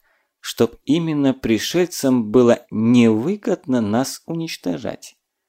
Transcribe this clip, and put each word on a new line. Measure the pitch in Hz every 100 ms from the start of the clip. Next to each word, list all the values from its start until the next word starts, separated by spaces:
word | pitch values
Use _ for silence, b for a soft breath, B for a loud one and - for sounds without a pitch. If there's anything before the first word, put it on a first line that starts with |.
| _ _ _ _
чтоб | - - 117 - -
именно | 156 165 147 139 131
пришельцам | 113 110 - 170 175 - 135 127 107
было | 127 120 113 -
невыгодно | 107 113 123 117 107 135 208 - 180 - 127
нас | 107 113 135 - -
уничтожать, | 165 165 - 180 175 - - - _ _ _